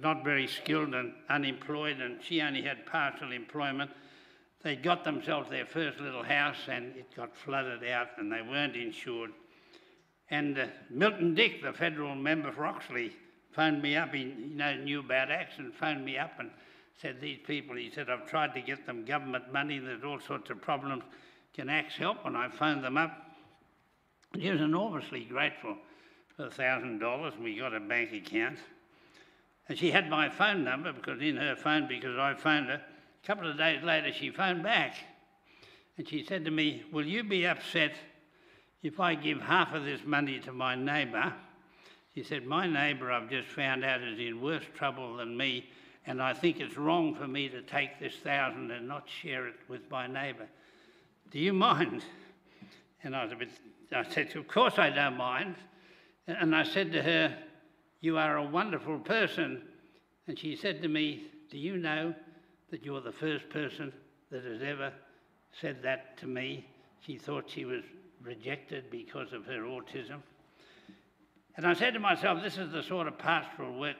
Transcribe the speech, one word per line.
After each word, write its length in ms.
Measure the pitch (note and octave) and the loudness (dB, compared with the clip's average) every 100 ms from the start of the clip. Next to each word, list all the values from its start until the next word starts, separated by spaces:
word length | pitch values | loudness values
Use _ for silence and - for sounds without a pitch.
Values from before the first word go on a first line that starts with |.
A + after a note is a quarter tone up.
not 240 | D3+ D#3 D3+ | 2 2 4
very 220 | C#3 B2+ | 2 2
skilled 480 | - - D#3 D3+ B2+ | -2 0 2 2 0
and 180 | A#2+ - - | -2 -6 0
unemployed, 720 | C#3+ C#3 B2+ - D3+ D3+ C#3 | 0 2 -2 -4 -2 -2 -2
and 180 | B2 A#2 - | -4 -6 -2
she 160 | E3+ | 0
only 220 | D3+ C3+ | 2 0
had 240 | C3 C3+ - | -2 -6 -2
partial 440 | E3 C#3+ - C#3 | 0 0 0 -6
employment. 600 | A#2+ A2 D3+ C#3+ C3+ C#3+ - - - - - _ _ | -6 -6 -2 0 0 -4 -6 -20 -20 -20 -20 _ _
They 120 | D#3+ C3 | -4 0
got 300 | E3 F3 - | 2 2 2
themselves 440 | D3 - D3+ C3 | -2 0 0 0
their 160 | C3+ A#2+ | -4 -4
first 340 | D#3+ D#3 C#3 | 0 -2 -2
little 240 | C#3+ B2+ A#2 | -6 -6 0
house, 320 | C#3+ D3 C#3+ - | 4 4 0 -4
and 300 | B2 A#2+ C3 | -4 -6 -10
it 180 | B2 - | -14 -10
got 220 | A#2+ - | -10 -10
flooded 520 | - C3+ B2+ A#2+ A#2+ | -2 0 0 -2 -2
out, 200 | B2 A#2+ - | 0 0 -4
and 160 | G#2 | -4
they 100 | A2+ | -2
weren't 320 | A2+ C#3 C#3+ A#2+ | -2 0 0 0
insured. 560 | A#2 G#2+ - A#2 A2+ A2 - - - - - - _ _ - | -6 -6 -6 -6 -6 -10 -20 -20 -20 -20 -20 -20 _ _ -4
And, 280 | D3 D3 C3+ | -2 0 0
uh, 80 | A#2+ - - | -2 -4 -8
Milton 440 | A#2+ G#3 G3 E3+ E3 | 4 4 6 2 6
Dick, 280 | A3+ E3+ | 4 4
the 100 | C#3 | -6
federal 420 | A#2 E3+ D3+ D3 C3+ | 0 0 0 -4 -2
member 380 | C#3 D#3+ C#3+ | 2 2 0
for 120 | C3 D#3 | -2 -2
Oxley, 480 | C#3+ - B2 A2+ - - - _ | -2 -6 -4 -4 -6 -20 -20 _
phoned 300 | - D#3 D3 | 2 4 4
me 140 | C#3+ D3 | 4 2
up. 180 | D3 C#3 | 2 -2
He, 80 | |
you 320 | B2+ C3 C3 D3 | -4 -6 -8 -2
know, 220 | D3 C3+ | 0 0
knew 240 | C#3 C#3+ | 0 -2
about 300 | B2+ C3 C3+ | 2 2 4
Acts 280 | D#3+ D#3 - | 0 -2 -8
and 160 | C3 - | -10 -2
phoned 300 | D#3 C#3+ C3+ | -2 0 -2
me 140 | C3 | -2
up 140 | D#3+ - | -4 -6
and 120 | B2 - - - - _ | -12 -12 -20 -20 -20 _
said, 200 | D3+ B2+ | -8 -6
"These 180 | D3 C3 - | -8 -8 -4
people," 300 | D3+ C3 B2 | -4 -4 -8
he 140 | A#2+ | -8
said, 200 | D3+ B2+ | -6 -2
"I've 160 | B2 - | -2 0
tried 280 | D#3+ D3 C3+ | 2 2 0
to 60 | |
get 260 | A#2+ C#3 - | -6 -6 -6
them 180 | A#2+ A2 | -8 -2
government 480 | D3 C3+ B2+ B2 | -2 0 -4 -2
money, 260 | C#3 D3 C#3+ | -2 0 -2
and 80 | B2+ | -4
there's 180 | A#2 C#3+ | -6 -6
all 160 | C#3+ | -6
sorts 300 | - C#3 - | -6 -6 -6
of 100 | A#2 | -8
problems. 440 | - C#3+ C#3 C3 - - - - _ - | -2 -2 0 -6 -6 -18 -20 -20 _ -8
Can 140 | C3+ | 0
Acts 280 | D3+ D3+ - | 0 0 0
help?" 280 | E3+ A3+ C3+ | 0 0 -2
And 100 | B2+ | -2
I 120 | B2 | -2
phoned 360 | - D3+ C#3+ C3 | 2 2 2 2
them 120 | C#3 | 2
up. 400 | E3 - - - - _ _ _ _ _ _ _ _ F3+ | 2 0 -16 -20 -20 _ _ _ _ _ _ _ _ -2
She 120 | E3+ | 2
was 100 | F3 | 4
enormously 640 | D3+ E3 A3 D#3 - B2+ A2+ | 4 4 2 -2 -6 -8 -4
grateful 520 | B2+ C#3+ C#3+ - - - - - - _ - | 2 0 0 -8 -8 -10 -20 -20 -20 _ -10
for 60 | |
the 80 | C3+ | -8
thousand 480 | - B2+ C3 B2 A2 | 0 2 2 0 -2
dollars, 360 | A2+ B2+ D#3 G#2+ | 0 0 -4 -4
and 100 | A2+ | -6
we 120 | G#2 | -4
got 160 | C3 | -4
a 80 | A2 | -4
bank 320 | G#2 A#2+ A#2 | -2 0 0
account. 460 | A2 F2+ A2 A#2+ D3+ - - _ _ - - - _ _ _ - | -4 -4 0 0 -2 -14 -20 _ _ -20 -20 -20 _ _ _ -8
And 100 | D3+ | 0
she 120 | E3+ | 6
had 200 | E3 E3 | 6 6
my 180 | D3+ D3 | 4 4
phone 340 | - G3+ G3+ B2+ | 6 4 4 2
number 280 | C3 E3+ | 0 -2
because 280 | C3 - C3 | -6 -6 -2
in 160 | D3+ C#3 | 0 2
her 200 | C#3+ B2 | 0 0
phone, 300 | D3+ D3+ C3+ | 2 2 2
because 300 | B2 C3 B2 | -2 -2 0
I 160 | C#3 C3+ | 0 2
phoned 320 | D#3 D3+ B2+ | 4 4 4
her. 160 | C3 - - - _ | -4 -6 -20 -20 _
A 40 | - | -2
couple 220 | G#3 E3+ | -2 0
of 80 | D3 | 2
days 260 | D#3+ D3 | 4 4
later, 300 | E3+ D#3 D3 | 4 2 2
she 180 | - C#3 | -2 -4
phoned 320 | - F#3+ F3+ | 0 2 2
back, 340 | F3+ A3+ C#3+ - - - _ _ _ - - - _ - | 4 4 2 -4 -14 -18 _ _ _ -20 -20 -20 _ -12
and 120 | - | -6
she 140 | D3+ | -6
said 220 | - F#3+ D#3 | -2 -2 0
to 60 | |
me, 340 | D#3 D3+ D3 - | 4 2 2 -4
"Will 140 | D3+ D3 | -2 0
you 180 | G#3 G#3+ | 0 2
be 220 | F#3+ F3 | 4 4
upset 480 | E3 - E3+ D3+ D3 - - _ _ - - _ _ | 2 0 2 2 0 -16 -20 _ _ -20 -20 _ _
if 160 | D#3 D3+ | -6 2
I 160 | F3 D#3 | 2 2
give 260 | D3+ C#3+ | 0 -2
half 320 | A2+ F3 E3 | 4 6 6
of 120 | D3+ C#3+ | 2 -2
this 200 | C3+ - | -4 2
money 360 | C#3+ C#3+ C3 | 2 2 -2
to 120 | C#3 | -6
my 220 | B2+ B2+ B2+ | -2 0 0
neighbour?" 580 | C3+ D3 C3 A2 E3+ - - - - - - - _ - | 2 2 0 0 0 -2 -14 -20 -20 -20 -20 -20 _ -10
She 100 | A#2+ | -4
said, 220 | D3 B2 | -4 0
"My 200 | D#3 F#3 | 2 4
neighbour, 460 | D3+ D3 C3+ B2+ | 4 2 2 0
I've 180 | B2 A2+ | 0 0
just 180 | C3 A#2 | -4 -4
found 360 | - C3+ C3 C3 | -2 0 2 2
out, 180 | B2+ | 0
is 160 | A#2+ A2 | 0 -4
in 220 | A#2+ A#2 | -4 -2
worse 240 | C3+ D#3 - - | -2 -2 -4 -2
trouble 420 | C#3+ B2+ B2 A#2 | -2 -2 -8 -6
than 200 | A#2 A#2+ | -6 -2
me, 340 | C3+ B2 - - - - - | 0 -2 -6 -18 -20 -16 -6
and 140 | C3 | 0
I 120 | C3 | 0
think 260 | B2 F3 D#3+ | 2 2 2
it's 200 | C3 C3 | -2 0
wrong 360 | D3 E3+ D#3 D3+ | 4 6 4 0
for 140 | C#3+ | -4
me 200 | C#3 C#3 | -2 -2
to 120 | B2+ | -4
take 380 | - C#3 C#3 - | -4 0 0 -2
this 160 | C3+ - | -8 -6
thousand 560 | D3+ C#3+ C3 A#2+ A#2+ | 0 2 2 0 -6
and 160 | A#2+ A#2+ | -6 -6
not 200 | C#3+ - | -8 -8
share 380 | - E3+ C3+ B2 | -10 -6 -4 -4
it 100 | A2+ - | -8 -12
with 200 | B2+ - | -12 -6
my 200 | C3+ B2 | -6 -4
neighbour. 400 | C3 C#3+ A#2 G#2+ - - - - - _ _ - | -4 -4 -6 -12 -18 -20 -20 -20 -20 _ _ -10
Do 80 | C#3 | 0
you 140 | F3 | 2
mind?" 520 | F#3+ A3+ D3+ F3+ - - - - - _ - - - _ _ D3 | 6 6 6 4 0 -8 -16 -20 -20 _ -20 -20 -20 _ _ -6
And 100 | C3 | -4
I 80 | |
was 100 | A2+ | -4
a 40 | A#2 | -4
bit, 140 | A#2 - A2+ - - | -8 -10 -20 -20 -4
I 100 | B2+ | -2
said, 320 | - - D3 D#3+ | 0 0 -2 -2
"Of 140 | C#3+ | 0
course 300 | G#3 B3 - | 6 6 8
I 120 | D#3+ | 6
don't 260 | C#3 C#3+ B2+ | 6 2 2
mind." 380 | B2+ B2+ G3 E3+ - - - - - _ - | 0 0 -2 -6 -12 -20 -20 -20 -20 _ -6
And 300 | F#3 E3 D#3+ | 2 4 6
I 60 | |
said 280 | D#3 G3 F3 | 4 2 2
to 100 | E3 | 2
her, 340 | C#3+ E3 D#3+ A#2 - - - _ _ _ | 4 6 4 0 -14 -20 -20 _ _ _
"You 160 | E3 D#3+ | 0 4
are 220 | D#3 D3+ | 4 2
a 60 | D3 | 2
wonderful 540 | D#3+ G#3+ D#3 C3+ D3+ | 2 2 0 -2 -4
person." 720 | - A3 F#3+ - D3 B2+ - - - _ _ _ - | 2 4 4 2 -2 -2 -10 -20 -20 _ _ _ -10
And 120 | D3+ | -6
she 180 | - - | -6 -2
said 240 | G#3 D3+ | -2 0
to 80 | E3 | 0
me, 380 | D#3 D3+ C#3+ - - - | 2 2 -2 -10 -18 -16
Do 80 | C#3+ | -6
you 180 | D#3+ F#3+ | -4 -2
know, 380 | E3 D#3 E3 D#3+ - - _ _ - | 0 0 0 -4 -10 -20 _ _ -12
that 140 | D#3+ C#3 | -10 -6
you're 160 | C#3 | -6
the 120 | A#2+ | -6
first 360 | G#2 D#3 D3 - | -4 -2 -2 -4
person 420 | D3+ C#3+ - C#3+ - - _ - | -4 -4 -4 -10 -10 -20 _ -12
that 140 | C3 B2 | -8 -6
has 180 | A2 | -6
ever 300 | C3+ C#3+ C#3 - - - _ _ _ - | -4 -4 -6 -8 -20 -20 _ _ _ -8
said 220 | D#3+ C3 | -6 -4
that 340 | B2+ C3 - - | -2 -2 -4 -12
to 80 | - | -8
me. 400 | B2+ C3 C3+ - - - _ | -4 -4 -6 -12 -20 -20 _
She 160 | - C3 | -12 -12
thought 340 | - C#3+ - | -6 -6 -6
she 140 | - B2+ | -8 -4
was 180 | B2 - - - - | -6 -6 -18 -20 -18
rejected 680 | B2 A#2+ G#2+ C#3+ - D3 B2 | -14 -10 -8 -8 -8 -10 -8
because 420 | A#2+ A2 C#3+ C3 | -12 -10 -10 -8
of 140 | B2 G2+ | -10 -8
her 160 | B2+ | -8
autism. 600 | A2+ B2+ A2 C3+ A2 C#3+ C3 - _ _ - - - - _ _ _ _ _ - | -6 -8 -8 -10 -10 -12 -16 -20 _ _ -20 -20 -20 -20 _ _ _ _ _ 0
And 100 | E3+ | 4
I 80 | F3 | 6
said 200 | B3 A3+ | 4 4
to 60 | |
myself, 420 | G3+ E3 F#3+ E3+ | 4 4 4 2
"This 160 | G3 F#3 | 0 -4
is 120 | F3 | -6
the 120 | D#3+ | -6
sort 260 | - F#3 D#3 | -4 -2 -2
of 100 | D3 | -2
pastoral 600 | D3 E3 D3+ - C3 B2 | 2 2 2 -8 -8 -4
work 180 | C#3+ C#3 | -4 -4